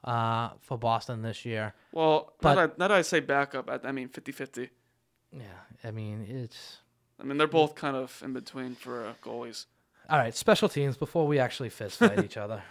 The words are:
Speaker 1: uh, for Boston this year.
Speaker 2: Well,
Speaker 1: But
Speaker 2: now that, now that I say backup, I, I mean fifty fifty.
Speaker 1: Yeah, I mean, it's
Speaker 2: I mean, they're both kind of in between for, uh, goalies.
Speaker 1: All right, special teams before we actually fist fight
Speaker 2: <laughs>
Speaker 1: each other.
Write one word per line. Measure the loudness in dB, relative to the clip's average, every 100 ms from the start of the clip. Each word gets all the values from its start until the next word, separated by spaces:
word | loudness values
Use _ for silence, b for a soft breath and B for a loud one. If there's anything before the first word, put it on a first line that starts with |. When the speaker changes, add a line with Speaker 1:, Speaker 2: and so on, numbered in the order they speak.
Speaker 1:
uh, | -4 0 0 0 -4 -8
for | -10 -4
Boston | 0 0 -2 -8
this | -8 -8 -6
year. | -4 -6 -8 _
Speaker 2:
Well, | 2 4 4 0 2
Speaker 1:
But | 4
Speaker 2:
now | 6 4
that, | 2
now | 2
that | 4
I |
say | 4 0
backup, | 2 0 0 -4 -6
I, | -6 -6
I |
mean | -8 -8
fifty | -12 -12
fifty. | -10 -10 -10 -12 _ _ _ _ _ _
Speaker 1:
Yeah, | -18 -16 -18 -20 -14
I | -10
mean, | -8 -8 -8 -8
it's | -8 -10 -12 -20 -20 _ _ _ -12
Speaker 2:
I | -4
mean, | 2
they're | 4
both | 6 4 2
kind | -4 -4
of | -6 -10
in | -10
between | -10 -10 -10 -10 -12
for, | -12 -10 -10
uh, | -12
goalies. | -10 -10 -10 -12 -16 b b b b
Speaker 1:
All | 2
right, | 2
special | 2 4 4 4
teams | 2 -2 -2
before | -2 2 4
we | 4
actually | 2 0 -8
fist | -8 -6 6
fight | 6 6
Speaker 2:
<laughs> |
Speaker 1:
each | -2 -4
other. | -8 -8 -12